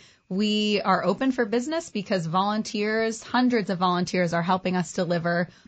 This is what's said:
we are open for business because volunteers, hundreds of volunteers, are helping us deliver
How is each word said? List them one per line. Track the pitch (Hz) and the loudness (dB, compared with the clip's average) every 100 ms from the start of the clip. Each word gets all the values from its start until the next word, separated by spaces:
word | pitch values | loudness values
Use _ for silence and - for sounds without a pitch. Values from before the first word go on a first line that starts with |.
| - _ - | -20 _ -6
we | 185 214 214 214 202 | -2 0 2 2 0
are | 202 185 | 2 2
open | 180 202 262 | 2 0 0
for | 262 | 0
business | 220 233 254 320 330 | 0 0 -2 -4 -4
because | 208 - 190 | -6 -2 -2
volunteers, | 160 175 202 214 214 208 208 220 226 220 | 0 0 0 0 -4 -2 -2 0 0 -4
hundreds | - 240 254 233 196 | -2 2 4 2 0
of | 180 | 0
volunteers, | 185 180 180 185 175 | 2 2 0 0 0
are | 170 | 0
helping | 170 185 185 180 | 0 0 0 -2
us | 175 | -2
deliver | - 170 170 170 170 175 - | -2 0 0 0 0 -2 -6